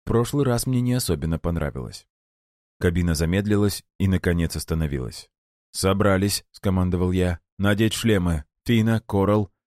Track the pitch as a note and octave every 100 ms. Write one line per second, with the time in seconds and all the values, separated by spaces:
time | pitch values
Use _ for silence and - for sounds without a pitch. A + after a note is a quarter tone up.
0 | - A2+ A#2+ C#3+ C3+ A#2 C3 B2+ B2 B2
1 | - D#2 D#2+ E2 E2+ E2+ D2 C2+ A1+ -
2 | _ _ _ _ _ _ _ - F#2 E2+
3 | F2 D#2+ E2 F#2+ G2+ G2+ G#2 - - -
4 | F#2+ F#2 F2+ E2+ E2 D#2+ - D#2+ D#2 C2+
5 | A#1 - - _ _ _ _ - F#2+ G2
6 | G#2 F#2+ G2+ - - - G2+ F#2 F2+ F2
7 | F2+ F#2 F2+ F2 _ - G2+ G2+ A2 -
8 | A#2 G2+ F2 D#2+ - _ - A#2 A2 A2+
9 | - G2 G2 G#2+ G2+ _